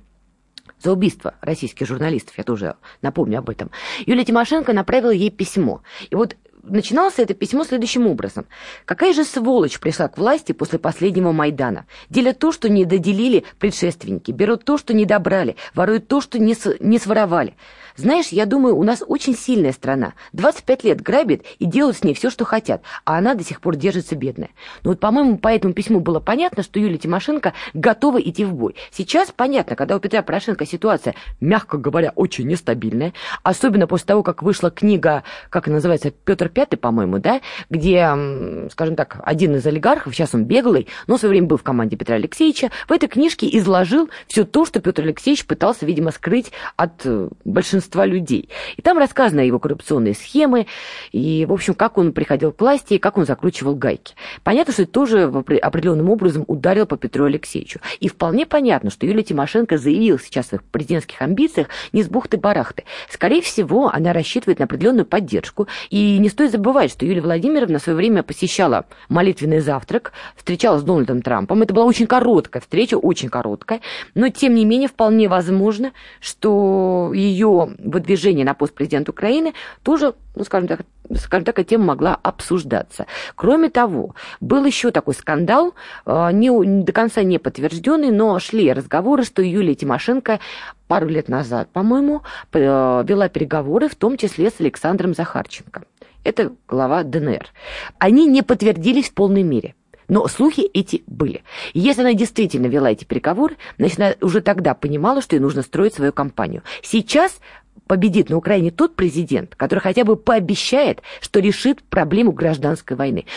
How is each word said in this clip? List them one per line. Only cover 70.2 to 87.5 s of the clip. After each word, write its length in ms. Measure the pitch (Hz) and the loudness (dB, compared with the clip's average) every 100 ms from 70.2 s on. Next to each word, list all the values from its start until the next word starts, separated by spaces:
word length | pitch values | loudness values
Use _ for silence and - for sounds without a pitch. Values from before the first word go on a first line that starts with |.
| - - | -20 -12
встречалась 460 | - 180 233 151 | -6 0 2 2
с 20 | |
Дональдом 380 | 147 170 131 123 | 2 2 2 -2
Трампом. 400 | 123 110 98 202 | -2 -2 0 2
Это 100 | 220 | 2
была 100 | 202 240 | 4 4
очень 200 | 220 226 | 2 2
короткая 540 | 254 247 180 - 123 | 2 4 2 2 -6
встреча, 360 | - 165 240 - | -4 0 0 2
очень 320 | 160 - 120 | 0 -2 -4
короткая. 500 | 123 110 104 - 226 - - - | -6 -6 -6 -6 -8 -8 -16 -6
Но, 140 | - 254 | 0 0
тем 240 | - 269 | 2 2
не 100 | 233 | 4
менее, 240 | 214 247 269 | 4 2 0
вполне 400 | - 220 220 202 | 0 2 4 4
возможно, 640 | 185 175 190 208 208 262 - - - | 2 2 2 2 0 -4 -8 -20 -18
что 920 | - - 220 202 196 190 185 180 175 | -16 -4 0 2 2 2 0 0 -2
ее 560 | 196 202 185 214 180 160 - | 0 0 2 4 4 2 -4
выдвижения 640 | - 180 147 190 190 151 | -6 -4 0 0 2 2
на 100 | 131 | 0
пост 200 | 139 147 | 0 -4
президента 360 | - 147 147 151 | -4 -4 -2 -4
Украины 440 | - 208 294 320 - - - | -4 0 0 -2 -6 -14 -8
тоже, 320 | - 302 285 - - | -2 2 0 -2 -10
ну, 100 | - | -12
скажем 240 | 202 190 180 | -4 -2 -2
так, 120 | 170 - _ - 233 | -4 -10 _ -8 -8
скажем 280 | - 180 | -2 -2
так, 140 | 170 196 | -2 -2
эта 100 | 180 | 2
тема 160 | 226 | 2
могла 300 | 180 131 170 | 2 2 0
обсуждаться. 920 | - - - - 175 143 104 - - - - - | 0 -4 -6 -4 -4 -2 -4 -4 -10 -12 -12 -14
Кроме 340 | - 190 311 320 | -2 2 4 2
того, 460 | 247 233 139 - - - - | 2 0 0 -6 -10 -20 -8
был 240 | - 269 | 0 2
еще 260 | 277 - 240 | 2 0 0
такой 240 | 151 143 | 0 -2
скандал, 600 | - - 151 170 262 349 - - - - | -4 -2 -2 2 2 2 -4 -16 -10 -2
э, 240 | 156 170 | 0 2
не 180 | 202 254 | 2 4
у-, 320 | 240 190 196 | 4 4 2
до 100 | 180 | 2
конца 300 | 220 226 220 | 0 0 2
не 160 | 190 170 | 0 0
подтвержденный, 720 | 127 | -2